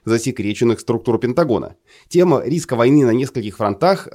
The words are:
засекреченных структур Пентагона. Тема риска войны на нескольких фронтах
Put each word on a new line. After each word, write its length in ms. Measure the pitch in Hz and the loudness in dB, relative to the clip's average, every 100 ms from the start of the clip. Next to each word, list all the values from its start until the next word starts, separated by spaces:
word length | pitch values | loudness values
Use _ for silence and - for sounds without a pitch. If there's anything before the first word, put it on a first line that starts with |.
засекреченных 760 | - 117 131 131 101 104 117 110 | -2 -2 -2 -4 -6 0 0 0
структур 400 | - 113 - 113 | -2 -4 -2 -2
Пентагона. 560 | 120 123 170 101 - - _ _ _ | -2 0 0 -2 -4 -14 _ _ _
Тема 340 | 170 180 135 | 2 4 2
риска 300 | - 165 - | 0 -4 -4
войны 300 | 120 120 147 | 0 4 4
на 80 | 127 | 4
нескольких 460 | 117 131 127 107 - | 2 -2 -6 -8 -4
фронтах 500 | 107 101 170 196 - | -4 0 0 0 -4